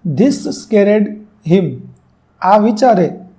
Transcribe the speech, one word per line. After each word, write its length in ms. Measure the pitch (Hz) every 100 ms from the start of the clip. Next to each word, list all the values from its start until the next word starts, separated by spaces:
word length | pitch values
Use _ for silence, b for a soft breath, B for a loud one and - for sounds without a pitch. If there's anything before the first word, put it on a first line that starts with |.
| 175
This 260 | 139 262 277 -
scared 680 | - - 214 202 214 202 - - _ 156
him. 260 | 190 156 120 - - _ _ _ _
આ 180 | 180 214
વિચારે 640 | 214 214 254 196 151 - -